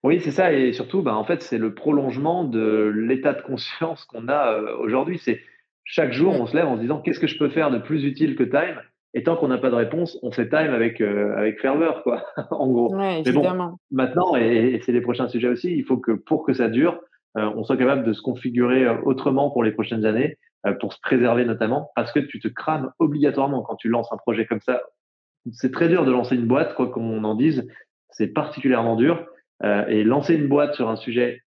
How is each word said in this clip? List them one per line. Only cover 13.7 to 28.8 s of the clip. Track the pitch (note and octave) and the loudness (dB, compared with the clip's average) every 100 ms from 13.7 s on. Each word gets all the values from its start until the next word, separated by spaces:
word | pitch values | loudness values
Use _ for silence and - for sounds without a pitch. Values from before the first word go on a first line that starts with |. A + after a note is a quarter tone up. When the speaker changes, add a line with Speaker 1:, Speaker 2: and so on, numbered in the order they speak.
| F3+ _ | -10 _
Speaker 1:
maintenant, | C3 B2+ E3+ F3+ C#3+ | -2 0 2 2 2
et, | A2+ A2+ B2 | 4 4 2
et | B2 | 0
c'est | B2+ | 0
les | A#2+ | 0
prochains | A#2 A#2+ B2 | 0 -2 -2
sujets | A#2+ B2 | 0 0
aussi, | B2 F3+ E3 | 0 -2 -2
il | |
faut | A#2+ C3 | 0 -2
que | - | 0
pour | G#2+ - D#3 | -4 0 -2
que | - | 0
ça | B2+ A#2 | 0 2
dure, | A2+ E3 E3+ - _ _ A2 | 2 2 0 -14 _ _ -4
euh, | G#2+ A#2 | -4 -4
on | |
soit | G2+ C3 | -2 2
capable | B2+ C3+ | 2 2
de | A#2 | 0
se | G#2+ | -2
configurer, | - A2+ B2+ A#2+ B2 B2+ | -4 -4 -2 2 4 4
euh, | B2+ A2+ | 4 2
autrement | - C3 C#3+ C3+ C#3+ | 2 2 2 2 2
pour | C3+ | 2
les | A2+ | 0
prochaines | G#2+ A2 A2+ | 0 -2 0
années, | G#2+ G#2+ C3 - _ _ G2+ | 0 2 0 -4 _ _ -4
euh, | |
pour | G2+ G2+ | -2 -6
se | - | -8
préserver | - C3 A#2+ A#2+ A#2+ | 0 2 4 2 2
notamment, | A2+ A2 C3+ D#3 - | 0 0 -2 -2 -4
parce | A#2 | -2
que | D3+ | -2
tu | D3 - | -2 -6
te | A2 | -8
crames | - - D#3 C3 _ | -6 -4 -2 -4 _
obligatoirement | D#3+ D3 C#3+ C3+ C#3 C3+ | 0 2 2 2 0 -2
quand | - - | -6 -6
tu | A2+ | 0
lances | A#2 A#2 | 0 -2
un | A2 | -6
projet | - A2 A2 | -2 -2 -2
comme | G#2+ | -2
ça. | - B2 - _ _ _ _ _ - | -2 -4 -4 _ _ _ _ _ -14
C'est | A#2 B2+ | -4 -4
très | - E3 | 2 2
dur | F3 | 4
de | C#3 | 4
lancer | B2 A2+ | 2 2
une | B2+ A2+ | 0 2
boîte, | C3 E3 | 2 0
quoi | - B2 | -2 -4
qu'on | - A2+ A2 | -2 -4 -4
en | G#2+ | -2
dise, | G#2+ D3+ C#3 A2+ - _ _ _ | 2 2 0 -4 -14 _ _ _
c'est | - A2 | -4 -2
particulièrement | - D3 - C3+ B2 | -2 -4 -2 0 2